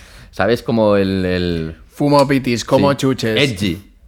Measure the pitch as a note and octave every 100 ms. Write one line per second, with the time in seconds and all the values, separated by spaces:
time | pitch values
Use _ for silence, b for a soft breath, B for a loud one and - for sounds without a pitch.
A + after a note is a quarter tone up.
0 | B B B - G2+ A#2 - A2+ G#2+ G2+
1 | F#2+ F#2+ F2+ F2+ F2+ E2+ D#2+ D#2+ - -
2 | D3 C#3+ C3+ C#3 B2 A#2 - C3+ C#3 C3+
3 | C3+ C3 A2+ A2+ C#3 F#2+ G2 F2 - _